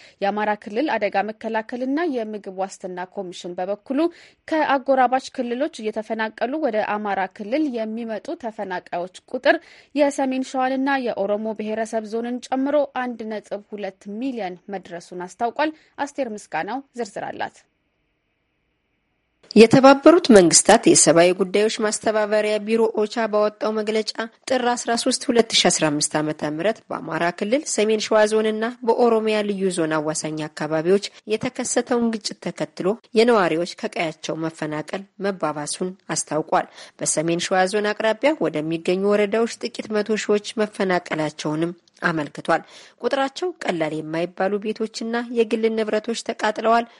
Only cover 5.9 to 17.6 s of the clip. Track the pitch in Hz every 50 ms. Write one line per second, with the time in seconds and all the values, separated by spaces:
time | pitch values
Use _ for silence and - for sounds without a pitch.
5.9 | 220 220 214 - 226 220 220 220 214 - 226 240 277 311 311 247 214 214 - -
6.9 | 208 214 214 202 196 190 185 190 - - 202 202 247 311 311 285 240 226 220 220
7.9 | 220 233 233 226 220 196 - 269 339 - 247 220 220 - 202 190 180 175 - -
8.9 | - 175 175 185 - - - _ - 254 - 285 339 330 - - - - - _
9.9 | - 277 294 277 277 - 269 262 262 262 254 - - 262 254 262 269 262 269 277
10.9 | 277 269 247 220 - - 196 202 208 208 220 220 214 208 214 214 214 220 226 220
11.9 | 233 220 220 202 220 226 233 240 247 240 - - 262 262 269 285 285 294 277 -
12.9 | - 262 247 247 233 220 220 220 214 208 208 - 196 208 208 _ 220 202 202 196
13.9 | 196 _ - 202 202 220 254 277 247 226 196 180 180 170 _ - 196 190 190 -
14.9 | 175 170 - - 180 180 175 180 - - 233 233 233 - 302 311 311 - _ _
15.9 | _ - 285 277 - - 269 226 214 202 - - - 156 170 196 233 277 269 _
16.9 | - 240 233 202 - - - - - 104 - - - -